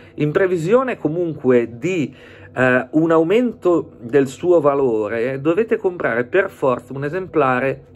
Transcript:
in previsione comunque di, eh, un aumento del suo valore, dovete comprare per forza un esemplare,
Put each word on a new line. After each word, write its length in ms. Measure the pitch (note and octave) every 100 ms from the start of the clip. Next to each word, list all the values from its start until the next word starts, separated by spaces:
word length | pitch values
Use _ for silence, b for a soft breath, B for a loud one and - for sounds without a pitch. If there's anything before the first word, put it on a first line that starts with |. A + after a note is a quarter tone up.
| B B
in 160 | D3+
previsione 680 | F3 F#3+ F3+ D#3+ A#3+ C4 A3+
comunque 800 | D3+ E3 E3+ C#3 B2+ B2 A2+ A#2+
di, 360 | E3+ F#3 B2 B B B B
eh, 340 | C3 B2+ B2+ B2
un 200 | D#3 E3
aumento 800 | D#3+ E3 A3 B3 E3+ F3+ E3 - -
del 260 | A2+ C#3 C3
suo 320 | - F3 F3
valore, 800 | C#3+ C#3 C3+ A2 G#2 A2+ B2 C3+
dovete 380 | C#3+ E3+ A#3 A3+
comprare 480 | F#3+ F3 C#3 A#2 B2
per 240 | F3+ G3
forza 420 | - C#3 A#2+ -
un 140 | C#3 C#3+
esemplare, 800 | F3+ F#3 D#3+ C3+ B2 C3+ C3+ -